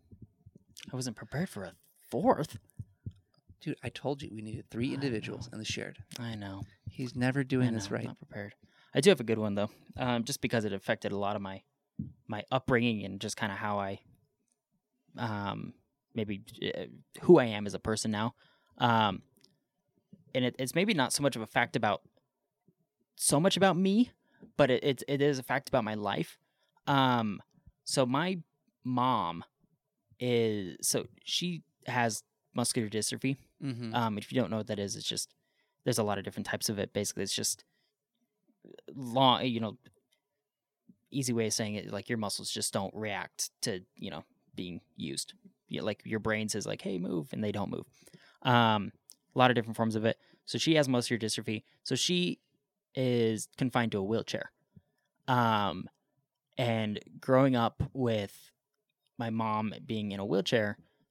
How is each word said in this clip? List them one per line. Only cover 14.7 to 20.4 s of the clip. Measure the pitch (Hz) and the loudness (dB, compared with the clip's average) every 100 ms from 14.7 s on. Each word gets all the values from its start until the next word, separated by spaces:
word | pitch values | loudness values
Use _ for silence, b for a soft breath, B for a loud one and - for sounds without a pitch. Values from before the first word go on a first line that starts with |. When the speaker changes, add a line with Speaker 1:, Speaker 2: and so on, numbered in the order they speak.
| _ _ _ _ - | _ _ _ _ -8
Speaker 1:
um, | 120 104 101 - - - _ _ _ | -6 -4 -4 -6 -10 -16 _ _ _
maybe, | 117 104 101 - - | -6 -4 -6 -10 -6
uh, | 98 - 64 62 _ - | -6 -6 -10 -14 _ 0
who | - 165 | 8 8
I | 120 | 8
am | 104 101 | -2 -6
as | |
a | 95 | -4
person | 110 110 110 | -2 -2 0
now. | 104 117 - b b b - | 0 -2 -4 b b b 0
Um, | 123 113 104 92 - _ _ _ _ _ _ _ _ - _ | 4 6 4 0 -12 _ _ _ _ _ _ _ _ -20 _
and | 131 | 0